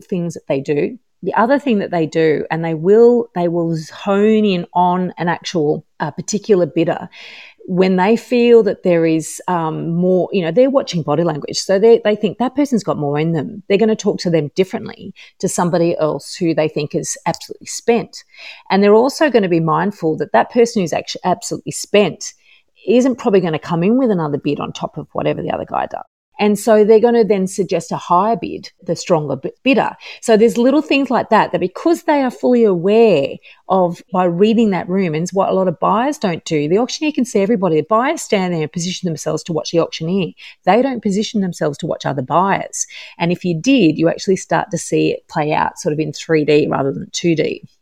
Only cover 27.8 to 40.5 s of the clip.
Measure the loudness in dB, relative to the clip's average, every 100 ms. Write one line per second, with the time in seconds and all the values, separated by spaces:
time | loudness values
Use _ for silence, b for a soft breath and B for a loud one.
27.8 | -4 -10 0 2 2 -2 -4 -10 -14 _
28.8 | -8 -8 0 -2 0 -6 -8 -4 0 0
29.8 | 0 -6 B B 0 4 4 4 2 2
30.8 | 2 -2 0 -2 2 2 2 -2 -4 -4
31.8 | -2 0 0 0 0 -2 2 4 4 2
32.8 | 2 4 6 4 0 -8 B B -2 2
33.8 | 2 -2 -4 0 0 2 2 4 2 0
34.8 | -2 -2 0 -2 -2 -2 0 0 0 0
35.8 | 0 0 -2 -2 -4 -6 -4 -2 0 0
36.8 | -2 -4 -4 -2 -2 0 0 0 2 0
37.8 | 2 0 0 -4 -2 -2 0 -2 -4 -6
38.8 | -8 -6 -6 -6 -4 -6 -4 -6 -2 0
39.8 | -2 -4 -4 -2 -2 -8 B